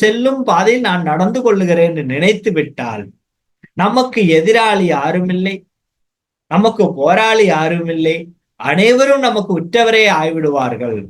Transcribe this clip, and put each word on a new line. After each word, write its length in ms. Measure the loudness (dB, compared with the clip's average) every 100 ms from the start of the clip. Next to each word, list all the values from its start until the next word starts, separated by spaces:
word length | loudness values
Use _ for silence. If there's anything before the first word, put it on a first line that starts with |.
செல்லும் 400 | 0 0 -2 -2
பாதையில் 420 | 0 0 2 0 0
நான் 200 | -2 -2
நடந்து 300 | 0 0 0
கொள்ளுகிறேன் 480 | 0 0 2 2 2
என்று 160 | 0 -6
நினைத்து 380 | -2 0 0 -2
விட்டால் 540 | -2 -4 -6 -8 -8 -12 _ _ _ _ _ _ -4
நமக்கு 440 | 0 0 -2 0 2 2
எதிராளி 480 | 4 2 2 0 0
யாரும் 420 | 0 -2 -2 -2 -2
இல்லை, 180 | -4 -6 _ _ _ _ _ _ _ _ -6
நமக்கு 320 | 0 0 2 -2 0
போராளி 440 | 0 2 2 2 2
யாரும் 420 | 2 -2 -2 -4 -2
இல்லை, 200 | -2 -2 -8 -20 _ -10
அனைவரும் 640 | -2 2 4 4 4 2 0
நமக்கு 260 | -2 -4 -4
உற்றவரே 480 | -2 0 2 4 2 2
ஆய்விடுவார்கள். 760 | -2 -2 -2 -2 -2 -4 -6 -6 -10